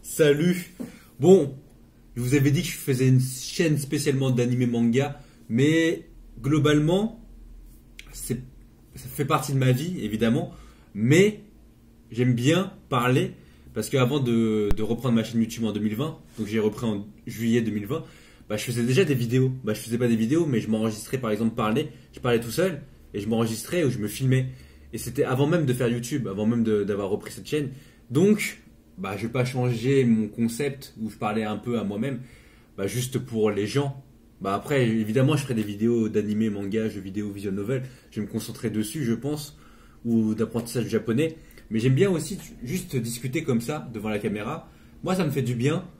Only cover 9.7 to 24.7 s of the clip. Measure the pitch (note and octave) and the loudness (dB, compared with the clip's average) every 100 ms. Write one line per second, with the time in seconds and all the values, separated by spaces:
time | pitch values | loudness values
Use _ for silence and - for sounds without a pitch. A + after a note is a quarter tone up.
9.7 | B2 E3 F3+ G#2+ A2 A2+ B2+ F3 - - | 2 0 -6 -4 0 2 2 -2 -10 -20
10.7 | - - G2 A2 D#3 G3+ G#3+ - - - | -20 -14 -2 4 6 6 2 -14 -20 -20
11.7 | - - - - G#2+ B2 A#2 B2 E3+ F#3+ | -20 -20 -20 -14 0 2 4 4 2 0
12.7 | - - C3 A#2+ C3 F#3 - - - - | -8 -4 0 4 2 2 -6 -20 -20 -12
13.7 | - A2 C#3 B2 D3 A#2+ A#2 A2+ G#2+ G#2 | -8 -2 2 2 2 2 2 2 2 2
14.7 | G2+ G#2 A2+ C3 A2+ A2 A2+ A2 - A2+ | 2 2 -2 0 0 0 0 -2 -2 -4
15.7 | G2+ G#2+ G#2 D3+ - - - G#2 A2 G#2+ | -2 -4 -2 -6 -8 -18 -10 -4 0 0
16.7 | - A#2+ G2+ G2+ - - G2 A#2 A#2 A2 | -2 -4 -4 -8 -16 -14 -4 2 2 2
17.7 | G#2 G2+ D#3 - - - - - G#2 - | -4 -4 -6 -8 -20 -20 -20 -8 -6 -4
18.7 | A#2+ A#2+ C3 F3+ C3 A#2 B2+ C3 C3 - | -2 2 4 4 2 2 2 2 0 -4
19.7 | G#2+ - A#2 B2 A2+ A2+ D#3 E3 A#2 G2 | -6 -4 -2 2 2 2 0 2 0 0
20.7 | A2 A2 G#2+ - C3 A#2+ G#2 A2+ A2 G#2+ | 0 -2 -4 -8 -6 -2 0 -2 0 -2
21.7 | A2 - - - - B2+ A#2 A#2 A2+ F#3 | 0 -2 -8 -20 -6 0 0 0 0 0
22.7 | D3+ - - - G#2+ G#2 A2+ A2+ A2 - | -2 -12 -20 -12 -8 -2 0 0 -2 -4
23.7 | F3 D3 G2+ G#2 - C3 C3 C3 - - | 0 0 0 -4 -2 2 2 0 -8 -20